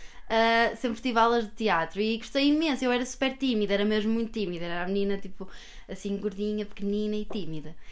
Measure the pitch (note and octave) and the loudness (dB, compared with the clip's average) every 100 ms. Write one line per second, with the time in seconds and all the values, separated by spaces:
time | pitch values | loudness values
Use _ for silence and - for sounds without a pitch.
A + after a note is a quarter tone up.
0 | - - - A3+ A3+ A#3 A#3 - B3 A3+ | -12 -10 0 4 4 4 2 0 -2 -2
1 | B3+ A3+ A#3 A#3+ G#3+ - A3 E3+ E3 G3 | 0 4 6 4 0 0 2 2 0 0
2 | A3 A3+ - C#4 C#4+ D4+ D#4+ B3 B3+ B3 | 0 0 -2 2 4 4 2 2 2 0
3 | B3 - C4 C4 C4 G#3+ G3+ G3 G#3 G#3+ | -2 -2 -2 0 0 2 2 2 4 2
4 | G#3+ A3+ A3 A3 F3+ E3+ E3+ F3 F3+ G3 | 2 0 -2 -2 -4 -4 -4 -2 0 0
5 | G3+ G3 F#3 - F#3 - - - - F#3 | 0 0 -4 -6 -8 -12 -14 -16 -12 -8
6 | G3+ G3 G3+ F#3+ G#3 G#3+ G#3 - G3+ G#3 | -6 -4 -4 -4 -4 -4 -6 -4 -2 -2
7 | G#3+ G#3 G#3+ G#3+ D#3+ D#3 D3+ - - | -2 -2 -2 -2 -2 -4 -6 -10 -8